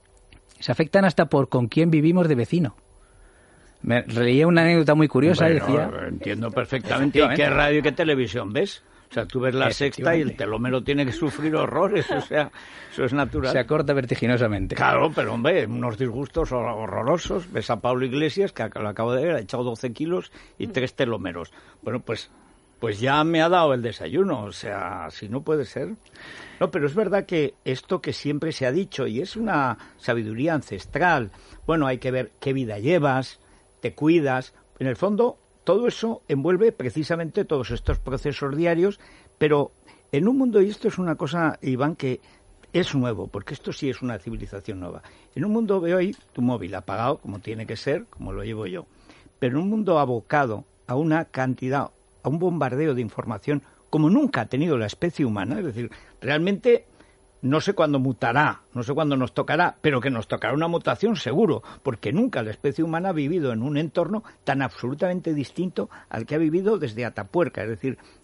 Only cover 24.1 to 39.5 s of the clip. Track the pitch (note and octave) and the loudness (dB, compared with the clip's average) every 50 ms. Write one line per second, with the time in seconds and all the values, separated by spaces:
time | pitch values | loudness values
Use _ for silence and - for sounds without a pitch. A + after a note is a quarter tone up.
24.1 | A#2 E3+ G3 G3 D3+ A#2 G#2+ G2+ G2 - - A2 G2+ G2 F#2 F2 G2 F2+ E2 D#2+ | 0 0 0 0 0 -4 -6 -8 -10 -10 -10 -8 -6 -6 -6 -6 -6 -8 -8 -10
25.1 | - - G#2+ G2+ A2 C#3 D3+ D#3 D#3 D3+ B2+ - - A#2 D3 F3+ A3 - _ _ | -12 -12 -10 -8 -8 -6 -2 0 0 0 -2 -4 -6 -8 -8 -8 -10 -12 _ _
26.1 | _ - - - - - - - - - F3+ E3+ - F3 C#3+ C#3+ C#3+ G#3+ A3 F#3 | _ -20 -20 -18 -18 -18 -18 -16 -4 -2 -2 0 0 0 0 0 0 0 0 2
27.1 | G3+ G3 - - F3+ D#3+ D3 B2+ - _ - C#3+ C3 B2 - - F#3 F3 - D3+ | 0 -2 -2 0 0 0 0 0 -2 _ -6 -4 -4 -4 -4 -4 -4 -4 -2 -4
28.1 | B2 - - C#3+ D3 C#3+ D#3+ D#3+ - - C3+ B2 C3+ F3 G3 - - - B2+ A#2 | -6 -4 -4 -2 -2 -2 -2 -4 -4 -2 -2 0 0 0 -2 -2 -4 -4 -4 -2
29.1 | A2 B2 F3 G3+ - A3 A3+ A3 F3+ D3 C3+ B2+ A2+ - - - - _ - - | -2 -4 -6 -6 -6 -6 -4 0 0 0 0 0 -2 -4 -8 -20 -20 _ -4 -2
30.1 | B2 A#2 G#2+ G#2+ G#2+ A2+ C#3 E3+ D#3+ D3 - - G#2+ F#2+ - - - C#3+ E3+ F3+ | -2 -2 -2 -4 -4 -2 0 0 0 -2 -4 -6 -10 -12 -10 -8 -2 0 2 4
31.1 | E3 C#3 A2+ F#2 - - - - - - - - D#3+ E3 C#3+ C3 C3 A#2+ - C3 | 4 2 0 -4 -8 -16 -20 -20 -20 -12 -2 0 0 2 2 0 0 -2 -2 -2
32.1 | B2+ B2+ B2+ - _ - - C3+ C3+ C3+ B2+ A2 G#2 G2+ G#2 C#3+ F3+ F3 C#3+ C#3+ | -2 -2 -4 -4 _ -8 -4 -2 -2 -2 -2 -4 -6 -4 0 2 2 4 4 4
33.1 | B2+ C3 C3 - - _ _ _ _ _ _ _ _ _ - A#2+ - - D3 D#3 | 2 2 0 -4 -10 _ _ _ _ _ _ _ _ _ -8 -8 -4 0 2 4
34.1 | E3+ F3 C#3+ C3+ B2+ B2+ C3 - _ _ _ _ _ - C3 C3 B2 - F3+ G3+ | 4 4 4 2 0 0 -2 -6 _ _ _ _ _ -6 -4 -4 -2 0 0 0
35.1 | G#3+ G3+ A3+ B3 - _ _ _ _ _ - - F3+ A3 B3 A#3+ - - A3 A3+ | 2 2 2 0 0 _ _ _ _ _ 0 0 2 2 2 0 -2 -2 -4 -4
36.1 | A3+ - _ - D3 C#3 C#3 E3+ F#3 F3 A3+ A#3 A3 - B2+ B2 - D#3 D3 - | -4 -6 _ -4 -2 0 2 2 2 4 4 2 2 2 -6 -4 -4 -4 -2 -2
37.1 | E3+ E3 E3+ D#3 - G#3 G3 - D#3+ C3+ A#2+ - A#2+ A2+ - - - - - C3+ | -2 -4 -4 -4 -2 -4 -2 0 0 -2 -2 -2 -6 -4 -2 -2 -2 -2 -2 -4
38.1 | C3 B2 - D3 C3+ - C#3+ C#3 C#3+ D3+ E3+ E3+ E3+ E3 F3+ G3+ G3+ - - - | -6 -4 -4 -4 -4 -4 -4 -4 -2 0 2 2 2 4 2 0 0 -4 -12 -20
39.1 | - - - _ _ - D#3 D3+ | -20 -20 -20 _ _ 0 2 4